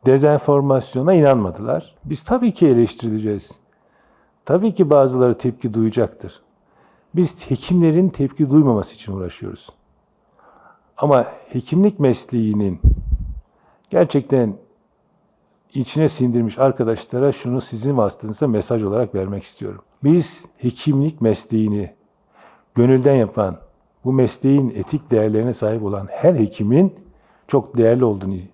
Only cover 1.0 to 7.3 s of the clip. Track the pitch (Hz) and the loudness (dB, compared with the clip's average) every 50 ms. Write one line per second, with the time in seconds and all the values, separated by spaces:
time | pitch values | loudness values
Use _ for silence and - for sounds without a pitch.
1 | 135 170 190 175 151 139 135 120 104 92 80 85 101 120 135 165 156 - _ _ | 0 2 4 6 6 6 4 4 2 -4 -6 -8 -6 -6 -6 -6 -6 -10 _ _
2 | - - 156 - - - 233 254 240 233 - - 180 151 127 120 175 - - - | -12 -10 -10 -10 -4 -4 -2 0 0 -2 2 2 4 4 6 4 2 0 -2 -8
3 | - 113 107 110 107 107 104 101 - - - _ _ _ _ _ _ _ _ _ | -6 -6 -6 -4 -4 -4 -6 -6 -8 -14 -20 _ _ _ _ _ _ _ _ _
4 | _ _ _ _ _ _ _ _ _ - 147 180 202 226 190 - 185 147 151 143 | _ _ _ _ _ _ _ _ _ -2 0 0 0 0 0 0 2 4 6 4
5 | 135 131 127 127 127 123 117 - - 127 117 - - 120 104 113 110 110 107 127 | 4 4 2 2 2 2 2 0 -2 -6 -6 -4 -8 -6 -2 0 -2 0 0 0
6 | 113 - - - - 92 - - _ _ _ _ _ _ _ _ _ _ _ _ | -2 -2 -4 -12 -18 -18 -18 -20 _ _ _ _ _ _ _ _ _ _ _ _
7 | _ _ - 165 180 156 | _ _ -2 0 0 0